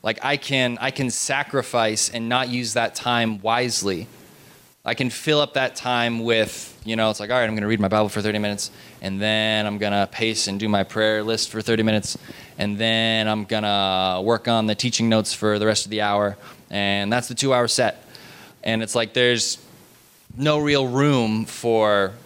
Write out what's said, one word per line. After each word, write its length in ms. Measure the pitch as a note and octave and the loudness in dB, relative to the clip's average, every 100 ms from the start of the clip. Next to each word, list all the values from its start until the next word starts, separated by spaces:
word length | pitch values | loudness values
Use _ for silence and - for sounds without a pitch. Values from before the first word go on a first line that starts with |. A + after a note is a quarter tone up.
Like, 160 | A2 A2+ B2+ | -2 -2 -2
I 100 | C#3+ | -2
can, 420 | - C3+ B2+ A#2+ | 0 0 0 -2
I 80 | C3 | -6
can 220 | C3 B2+ | -2 -4
sacrifice 960 | - - C3+ D3 C#3 B2 B2 A2 G#2+ - | -2 -2 -2 0 -2 0 0 0 0 -4
and 180 | A#2 A2+ | -4 -2
not 220 | B2 B2+ | -2 0
use 240 | B2 A#2 | -4 -2
that 220 | A#2+ A#2 - | -2 -2 -2
time 440 | B2 A#2+ A2+ G#2+ | 0 2 0 0
wisely. 640 | G#2+ A#2 B2+ G#2+ G2 F2+ G#2+ - - - - - - _ | 0 0 0 -2 -2 -2 -6 -16 -20 -20 -20 -20 -20 _
I 120 | - A#2 | -6 -2
can 160 | B2+ | -4
fill 300 | - - D3 | -4 0 2
up 120 | C#3+ | 2
that 220 | C#3 C3 - | 0 -2 -2
time 460 | B2 A#2+ A#2 A#2 | -2 0 0 0
with, 600 | A2+ A2+ G#2+ - - - | 2 2 2 -2 -14 -14
you 120 | A2 A2+ | -6 0
know, 160 | A2 | 0
it's 80 | G#2+ | 0
like, 100 | G#2 | 0
"All 80 | B2+ | 0
right, 100 | A2+ | 2
I'm 60 | |
gonna 140 | G#2+ G#2 | 0 0
read 120 | A2 | 2
my 100 | G2 | 2
Bible 200 | G#2+ G#2+ | 2 2
for 120 | G#2+ | 0
thirty 180 | G#2+ G#2+ | -2 -2
minutes, 320 | G#2 G2+ - - - - | -2 -4 -8 -12 -20 -12
and 200 | G2 F#2+ | -8 -2
then 460 | G#2+ G#2+ A2 G#2+ G#2+ | 0 0 2 0 -2
I'm 100 | G#2 | -2
gonna 300 | G#2 G2+ G2 | 0 2 0
pace 360 | - A2+ A2 - | 0 -2 -2 -4
and 120 | G2 | -2
do 80 | G#2+ | 0
my 160 | G#2 | 2
prayer 380 | F#2+ A2 G#2+ G#2+ | 0 0 2 2
list 280 | G#2+ A2+ - | -2 -4 -4
for 120 | A2 | -4
thirty 220 | G#2+ A2+ | 0 2
minutes, 340 | A2 G#2+ - - - - - - | 4 2 -2 -10 -14 -20 -20 -6
and 220 | G#2 G#2 | -4 0
then 480 | A2+ A2+ A2+ A2+ G#2+ | 0 2 2 2 0
I'm 160 | G#2+ | -2
gonna 800 | G2 A2 G#2+ G2+ F#2+ F#2 F#2+ F#2 | -2 -2 0 2 2 2 0 0
work 240 | G2+ A#2 - | 2 0 2
on 180 | A#2 A2 | 0 2
the 80 | |
teaching 340 | G#2+ B2 - A#2 | 0 -2 0 2
notes 260 | A2 G#2 | 2 0
for 260 | - G#2+ G#2 | -2 0 2
the 80 | G#2+ | 2
rest 180 | G#2 G2+ | 0 -2
of 60 | |
the 100 | G#2+ | -2
hour," 340 | G#2 G2+ G2+ G2 - - - | 0 2 0 -4 -18 -20 -8
and 420 | G2+ G2+ G2+ G2+ | -2 0 0 0
that's 140 | A#2+ A#2+ | -2 -2
the 80 | A#2+ | -4
two-hour 320 | C#3 B2+ A#2 | 0 2 2
set. 360 | - A2+ - - - - - - - | 2 0 0 -16 -20 -20 -20 -20 -8
And 180 | - A2+ | -4 -2
it's 140 | A2 A#2+ | -2 -2
like, 180 | A2+ | 0
there's 460 | - B2 A#2+ - - - - - - - _ _ A2+ | 2 4 4 0 -6 -12 -20 -20 -20 -20 _ _ -4
no 220 | D3 D3+ | 0 2
real 300 | D3 C#3+ C3 | 2 2 2
room 580 | B2+ C#3+ C3+ A2+ A2 A2 | 2 4 4 2 0 -4
for 680 | - A#2 A2+ G#2+ G2+ F#2+ A2 | -4 0 4 4 4 2 -4